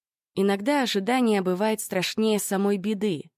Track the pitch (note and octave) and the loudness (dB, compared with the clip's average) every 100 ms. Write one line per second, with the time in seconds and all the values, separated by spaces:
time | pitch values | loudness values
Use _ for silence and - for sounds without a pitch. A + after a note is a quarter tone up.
0 | _ _ _ - G3+ G3 G#3+ D4 A#3 G3+ | _ _ _ 0 2 2 0 0 0 -2
1 | G3 C4 A#3 G3+ F3+ F3+ G#3+ G#3+ - F#3 | 0 2 2 2 0 0 0 -2 -4 -4
2 | F3 - A3 G#3 - F#3+ G3+ G3+ G#3 G3+ | -2 0 0 0 0 0 0 0 -2 -2
3 | G#3 C#3+ - | -2 -2 -8